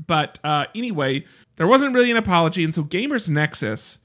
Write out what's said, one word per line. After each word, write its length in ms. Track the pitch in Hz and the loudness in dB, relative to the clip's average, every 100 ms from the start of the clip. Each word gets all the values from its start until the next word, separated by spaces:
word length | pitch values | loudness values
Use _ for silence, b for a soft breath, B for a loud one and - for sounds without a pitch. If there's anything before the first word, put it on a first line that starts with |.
| 156 | -2
But, 340 | 160 147 - | -2 -2 -6
uh, 220 | 151 151 143 | -4 -2 -4
anyway, 520 | 214 240 170 135 135 b b b - | -8 -6 -4 -2 -2 b b b -2
there 100 | 165 | 4
wasn't 280 | 269 285 254 | 4 4 2
really 160 | 247 | 2
an 60 | 233 | 2
apology, 460 | 214 175 165 180 | 2 2 2 2
and 100 | 160 | 0
so 100 | 160 | -2
Gamers 460 | 151 180 269 269 185 | -2 -4 -2 -2 0
Nexus 680 | 147 151 - 113 107 - - | 0 0 -2 -4 -4 -4 -6